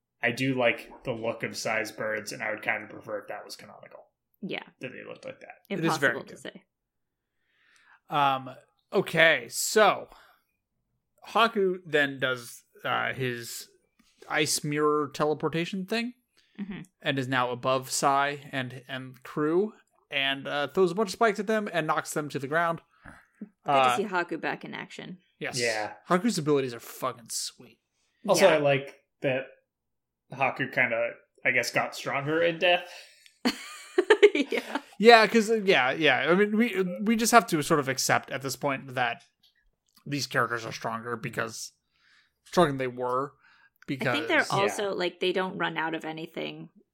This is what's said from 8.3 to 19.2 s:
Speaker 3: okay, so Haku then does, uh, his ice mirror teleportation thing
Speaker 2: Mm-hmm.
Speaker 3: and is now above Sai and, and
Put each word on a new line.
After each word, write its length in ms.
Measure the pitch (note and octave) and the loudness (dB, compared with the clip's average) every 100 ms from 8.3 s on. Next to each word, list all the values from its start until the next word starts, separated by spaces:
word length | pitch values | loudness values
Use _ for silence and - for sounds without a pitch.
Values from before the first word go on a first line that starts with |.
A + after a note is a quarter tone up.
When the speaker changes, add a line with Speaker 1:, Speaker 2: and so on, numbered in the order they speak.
| C3 B2+ B2+ - _ _ | 2 -4 -16 -20 _ _
Speaker 3:
okay, 540 | G#3 - D#3+ E3 C#3+ A#2+ | -2 0 4 4 4 -2
so 600 | - - A3 G3+ B2+ - - - _ _ _ _ _ _ _ _ _ - | -6 0 4 6 4 -4 -18 -20 _ _ _ _ _ _ _ _ _ -4
Haku 480 | G3+ A3+ A3 F#3+ F3+ E3+ | 2 2 4 0 -2 -2
then 340 | D3 C#3+ C3+ | 0 0 0
does, 440 | C3 B2+ A#2+ - _ _ | -2 -2 -6 -18 _ _
uh, 300 | C#3 A#2+ A#2 | -4 -2 -2
his 540 | A#2 B2+ A#2+ A#2 - - _ _ _ _ _ - | -4 -4 -6 -8 -14 -16 _ _ _ _ _ -6
ice 340 | D3+ D3+ - | -2 0 -2
mirror 460 | D3+ D3 D3+ D3+ C#3+ | -2 0 2 2 -2
teleportation 720 | - D3+ D3+ D#3 D#3+ E3+ G3 F#3 | -2 -2 0 -2 -4 -4 -6 -6
thing 280 | A3+ A#3+ - _ _ _ - | -4 -6 -10 _ _ _ -14
Speaker 2:
Mm-hmm. 220 | G3 F3+ - _ | -12 -12 -16 _
Speaker 3:
and 180 | D#3 C#3 | -4 -2
is 80 | B2+ | 0
now 220 | C3 B2 | 0 0
above 400 | A#2+ C3 C3 B2+ | 0 0 0 -2
Sai 480 | - D3 C#3 C#3+ C#3+ C#3+ | 0 2 2 0 -2 -8
and, 320 | C#3 B2+ B2+ - | -8 -8 -10 -12
and 340 | C3+ C3 C3 | -12 -12 -16